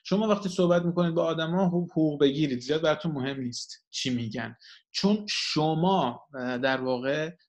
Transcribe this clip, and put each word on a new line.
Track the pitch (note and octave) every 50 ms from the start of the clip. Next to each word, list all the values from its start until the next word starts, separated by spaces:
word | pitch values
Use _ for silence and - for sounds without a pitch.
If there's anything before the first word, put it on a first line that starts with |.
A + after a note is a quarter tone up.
| -
شما | - F#3 G#3 A3
وقتی | G#3+ G#3 G3+ - F#3
صحبت | - - F3+ F3 F3 F3 E3+
می‌کنید | E3+ E3+ F3 F3 E3+ D#3+
با | E3+ E3+
آدما، | E3 E3 E3 D#3+ D#3+ F3 F#3 G3
حقوق، | F3 F3 F3 F3 E3+
حقوق | - E3 D#3 D#3 D3 C#3+
بگیرید، | C#3+ C#3 - D3+ D#3 C#3 B2+ B2
زیاد | B2 C3 D3+ D#3
براتون | E3+ D#3 D3+ D#3 - E3
مهم | D3 C3+ B2+ C#3 C#3 C3+
نیست | B2+ A#2+ A#2+ - - - - - _ _
چی | - - - C3
می‌گن، | B2+ A#2+ A#2+ A2 A2+ B2 A2+ A2+ A#2+ - - - - - _ _
چون | - - F#3+ G3+ G#3+ G#3+ G#3 G#3
شما، | - - - - - D#3 D#3 D#3 D#3+ D#3+ E3+ F#3+ G3 F3+ C3+ A#2+ A#2 - - _ C#3 C3
اه، | B2 B2 B2+
در | B2 C3 C3+ C3 B2+
واقع | B2+ B2+ B2+ A#2+ B2+ C3+ C#3+ D#3 D#3 E3 F3 _ _